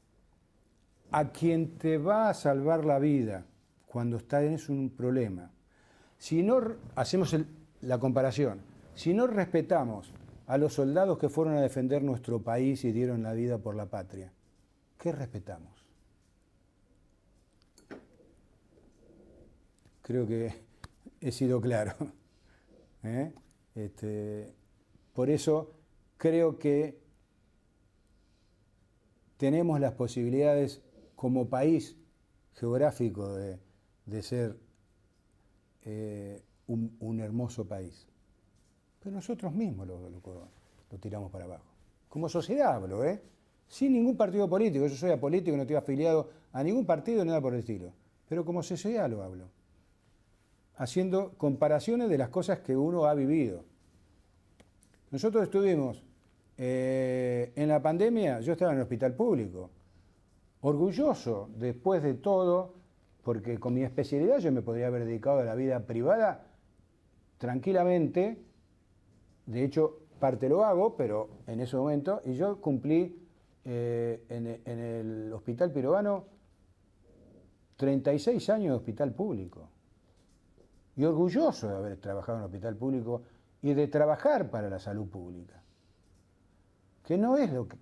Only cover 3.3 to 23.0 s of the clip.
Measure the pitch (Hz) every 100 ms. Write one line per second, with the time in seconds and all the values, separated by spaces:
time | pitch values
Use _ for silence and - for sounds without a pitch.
3.3 | 95 87 _ _ _ _ 120 120 117 -
4.3 | 143 147 156 147 139 131 - 123 131 113
5.3 | 90 87 - _ _ _ _ _ _ -
6.3 | 165 196 254 220 226 - - 123 185 170
7.3 | 156 156 - - - 127 123 131 127 131
8.3 | 127 135 98 - - - - 165 196 247
9.3 | 208 180 170 - 175 120 107 - - -
10.3 | - - 135 147 143 139 156 196 165 147
11.3 | 156 160 147 135 131 127 143 139 123 123
12.3 | 120 107 117 131 135 127 110 123 120 110
13.3 | 113 120 117 107 104 101 104 92 95 92
14.3 | _ _ _ _ _ _ - 170 143 131
15.3 | 104 87 87 80 - _ _ _ _ _
16.3 | _ _ _ _ _ _ _ _ _ _
17.3 | _ _ _ _ _ - - - _ -
18.3 | _ _ _ _ _ _ _ _ - -
19.3 | - - _ _ _ _ _ - 123 113
20.3 | 113 117 - - _ - _ - - 131
21.3 | - 131 123 117 117 104 - 151 - _
22.3 | _ _ _ _ - _ _